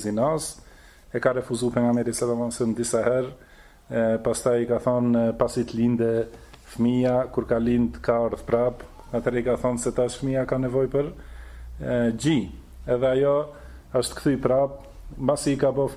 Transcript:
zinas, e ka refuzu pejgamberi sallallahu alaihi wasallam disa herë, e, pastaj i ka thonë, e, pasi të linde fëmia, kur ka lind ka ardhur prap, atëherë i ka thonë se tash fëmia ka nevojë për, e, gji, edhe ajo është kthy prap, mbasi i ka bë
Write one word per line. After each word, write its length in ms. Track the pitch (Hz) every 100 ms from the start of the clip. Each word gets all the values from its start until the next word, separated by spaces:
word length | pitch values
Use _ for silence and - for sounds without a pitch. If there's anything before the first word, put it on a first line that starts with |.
| 107
zinas, 480 | 107 139 156 - - - - - - -
e 60 | 123
ka 140 | 131
refuzu 380 | 127 123 120 120
pejgamberi 400 | 120 120 120 120
sallallahu 360 | 117 120 117 120
alaihi 80 | 117
wasallam 200 | 113 113
disa 240 | 117 117 107
herë, 260 | 127 131 - - - - - -
e, 140 | 117 113 113 120
pastaj 360 | 113 131 120
i 60 | 117
ka 100 | 117
thonë, 400 | - 123 120 120 113
e, 60 | 113
pasi 280 | 120 123 120
të 120 | 113
linde 320 | 120 120 117 113 113 - - - -
fëmia, 420 | - 120 123 127 127 127
kur 140 | - 113
ka 80 | 117
lind 400 | 113 120 117 - -
ka 140 | 117 117
ardhur 180 | 110 -
prap, 400 | 117 123 120 - - -
atëherë 320 | 120 120 120
i 60 | 123
ka 80 | 113 127
thonë 160 | 120
se 120 | 123 117
tash 220 | 123 -
fëmia 240 | 135 131 127
ka 120 | 131
nevojë 320 | 127 131 131
për, 160 | 139 143
e, 880 | - - - - - - - 135 123 120 113
gji, 160 | 147 147 92 - - - -
edhe 260 | 123 131 131
ajo 200 | 143 143 151 - - - - 131
është 220 | 120 -
kthy 140 | 151 135 131
prap, 320 | 131 139 139 - - - -
mbasi 380 | 131 147 147 135
i 40 |
ka 120 | 139
bë 160 | 131 135